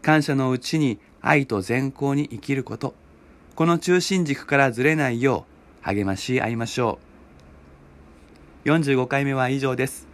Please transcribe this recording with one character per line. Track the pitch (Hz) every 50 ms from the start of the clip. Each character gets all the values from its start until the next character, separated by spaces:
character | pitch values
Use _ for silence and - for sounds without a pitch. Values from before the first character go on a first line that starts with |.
感 | - 151 156 156 147
謝 | 156 143
の | 135 131 127
う | 127 123
ち | 127 - - 160
に | 151 127 107 - _ - - -
愛 | - - 147 147 135
と | - 113 101
善 | 95 - 117 131 147 135
行 | 135 - 143 139 139
に | 143 147
生 | - 117 101
き | - - 139
る | 135 123
こ | - 113
と。 | - - 127 - - - - - - - - - - - - -
こ | - 160
の | 170 170
中 | 160 - 175 180 180
心 | 175 - 196 185 175
軸 | 143 135 - -
か | - 147
ら | 139 139 131
ず | 113 113 127
れ | 151 160
な | 156 143 131
い | 117 117
よ | 127 139 120 80 - _ - - - - - -
う | -
励 | - 98 104 101
ま | 98 95
し | 95 - - 127 127
合 | - 113
い | 117
ま | 113 117
し | 110 - 131
ょ | 123 110 - - - - - - - - - - - - - - - - - - - - - - - - - - - - - - - - - - -
う。 | 139
四 | 156 170 151
十 | 139 135
五 | 127 127
回 | 123 139 139 139
目 | 139 135
は | 135 127 127
以 | 135 139
上 | 135 135 127
で | 131 131
す。 | 135 - - - -